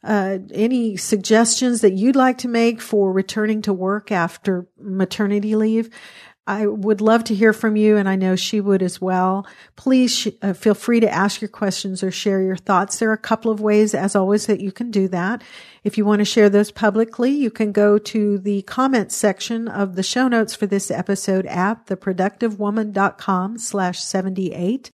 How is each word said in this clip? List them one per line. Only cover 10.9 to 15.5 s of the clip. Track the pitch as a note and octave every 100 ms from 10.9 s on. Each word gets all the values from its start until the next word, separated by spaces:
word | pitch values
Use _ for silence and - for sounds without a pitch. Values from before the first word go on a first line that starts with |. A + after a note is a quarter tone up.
| A#3
to | A3
ask | E3 G3+ -
your | G#3
questions | - G3+ F#3+ G3 F#3+
or | F#3+
share | - G#3 F#3+
your | F#3+ F3+
thoughts. | - F#3 - -
There | A3+
are |
a | A3
couple | - A3 A3+
of | G#3
ways, | G#3+ G#3 G#3+
as | E3 G3 G3+
always, | F#3+ G#3 -
that | G3+
you | G3
can | - A#3+
do | G#3 F#3+
that. | F3+ F#3 A#3 -